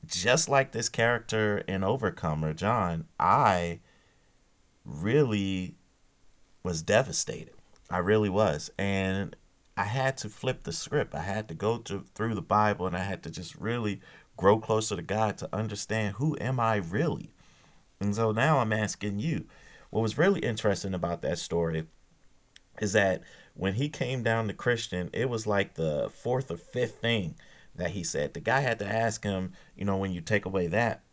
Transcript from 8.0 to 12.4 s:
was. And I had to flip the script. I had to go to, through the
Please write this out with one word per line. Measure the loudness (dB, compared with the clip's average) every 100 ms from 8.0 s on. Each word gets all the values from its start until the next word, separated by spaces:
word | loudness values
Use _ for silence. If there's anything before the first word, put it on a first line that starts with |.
| 4 4 4
was. | 2 2 0 -6 -4
And | -2 0 0 0 -4 -10 _ _ _ -6
I |
had | -2 0 0 -2
to | -8
flip | -6 -4 -4
the | -6
script. | -8 -2 -2 -2 -4
I |
had | -4 -4 -6
to |
go | -4 -2 -2
to, | -4 -8 -10 -4
through | -2
the | -2